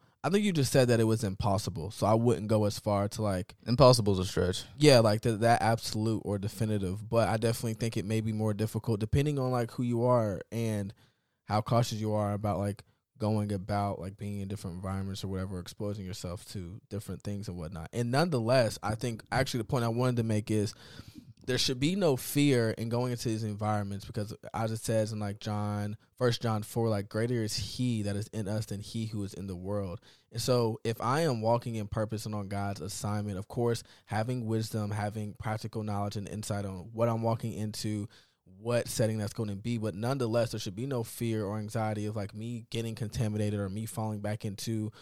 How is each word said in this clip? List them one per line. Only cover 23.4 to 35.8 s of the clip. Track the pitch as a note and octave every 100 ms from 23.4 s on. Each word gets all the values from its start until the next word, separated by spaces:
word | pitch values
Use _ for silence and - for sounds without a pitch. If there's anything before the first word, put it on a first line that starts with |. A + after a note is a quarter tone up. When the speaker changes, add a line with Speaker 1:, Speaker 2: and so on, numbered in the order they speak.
Speaker 1:
environments | A2 G#2 G#2+ G#2 G2 G2
because | - - G#2 - -
as | - A2+
it | A2
says | - A2 G#2+
in, | G#2+
like, | G#2 G2
John, | - G#2 G#2 G#2 G#2 G#2 _ -
First | B2+ A#2
John | A#2 A2
four, | G2+ A#2+ A2+
like, | G2+ G2+
"Greater | G#2+ A#2 B2
is | G#2+ -
he | - - B2+ A2+
that | G2+
is | G2+ G#2+
in | A2 G2
us | G#2+ G#2+
than | G2+
he | A2 A2+ A2
who | G#2+
is | G2+
in | - G2
the | F2+
world." | F#2 G#2 F#2+ F2 - - _
And | A2+
so | B2 B2 A2+ A2+
if | - A2+
I | A2+ C#3+
am | E3 A#2+
walking | A2 A#2 B2 A2+
in | G2+
purpose | - G#2+ G#2+ A2
and |
on | G#2 G2
God's | G2+ G2+ G2+
assignment, | E2+ - G#2+ G#2+ G#2 F#2+
of | G2+
course, | - A#2+ A#2 - - -
having | G#2 A2+ B2+ A2
wisdom, | A2 A2 A2+ G#2
having | G#2 G#2 G#2+ G#2
practical | G2+ - G#2+ G#2+ A#2